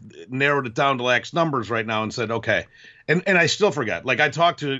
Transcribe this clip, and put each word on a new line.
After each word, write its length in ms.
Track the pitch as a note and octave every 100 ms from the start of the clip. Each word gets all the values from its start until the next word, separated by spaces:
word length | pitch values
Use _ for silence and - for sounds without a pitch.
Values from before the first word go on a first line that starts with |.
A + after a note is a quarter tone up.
| - - E2+
narrowed 380 | B2+ C#3 C#3+ B2
it 80 | A#2+
down 240 | C#3 C3
to 40 |
lax 300 | B2 A#2+ -
numbers 360 | E3 D#3+ C#3 G2+
right 140 | A2+ A2
now 160 | A2
and 100 | G#2+
said, 160 | G#2+ A2
"Okay." 360 | A#2 - G2 - - - - -
And, 160 | E3 G3+
and 120 | F3+
I 100 | E3
still 240 | - G#3
forgot. 340 | D3 A2 E2+ A2
Like, 140 | B2+
I 100 | D3+
talked 300 | C3+ E3+ E3+
to 200 | D3 C3+